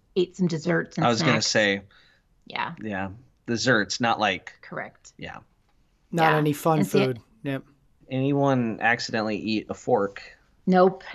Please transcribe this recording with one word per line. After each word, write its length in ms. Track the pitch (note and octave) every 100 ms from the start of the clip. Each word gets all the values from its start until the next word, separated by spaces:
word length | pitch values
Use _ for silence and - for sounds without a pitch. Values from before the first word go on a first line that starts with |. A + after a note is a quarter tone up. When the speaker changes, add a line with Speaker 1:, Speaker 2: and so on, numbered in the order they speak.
| _ -
Speaker 1:
ate 200 | F3+ -
some 100 | F3
desserts 500 | D#3+ E3+ E3 - -
and 80 | A#2+
Speaker 2:
I 20 |
was 100 | A2+
gonna 120 | C#3+ A2+
Speaker 1:
snacks. 40 | -
Speaker 2:
say. 360 | A2+ G#2 G2 G2 _ _ _ _ _ _
Speaker 1:
Yeah. 280 | A#2+ A2+ -
Speaker 2:
Yeah, 280 | G#2+ F#2+ F#2+ G2 - _ -
desserts, 540 | A#2 A2+ A#2 G2+ -
not 180 | A#2 G#2+
like 340 | G#2 F#2 - -
Speaker 1:
Correct. 500 | - D#3 G#2 _ - -
Speaker 2:
Yeah. 200 | D#2+ - - _ _ _ _ _ _
Speaker 3:
Not 220 | E3+ D#3+
Speaker 1:
Yeah. 60 | D#3
Speaker 3:
any 140 | D3+
fun 260 | C#3+ E3+ D#3
Speaker 1:
And 80 | C#3+
San- 180 | D3 C3+
Speaker 3:
food. 140 | A#2 _ _
Yep. 180 | C#3+ C3+ - _ _ _ -
Speaker 2:
Anyone 680 | C3 C#3 C#3+ C#3 C3 A#2 G#2
accidentally 560 | A2+ A#2 - A2+ A2 G#2
eat 300 | A2 G#2+ -
a 40 |
fork 480 | - - A#2+ G2 - - - _ _ -
Speaker 1:
Nope. 340 | F#3 F#3 F#3 -